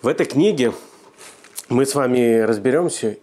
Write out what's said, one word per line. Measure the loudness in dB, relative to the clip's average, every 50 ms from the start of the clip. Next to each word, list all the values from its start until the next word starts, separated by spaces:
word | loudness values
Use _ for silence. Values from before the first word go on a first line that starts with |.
В | -2
этой | -2 -2 -2 -4
книге | -2 0 2 2 2 2 0 -2 -2 -2 -6 -16 -20 -20 -20 -20 -20 _ -20 -20 -20 -20 -20 -20 -20 -20 -20 -8 -2
мы | 0 0 0
с | 0 0
вами | -2 0 0 2 2 2 4 4 2
разберемся | 2 2 0 0 0 0 0 2 0 -2 -4 -4 -6 -6 -6 -6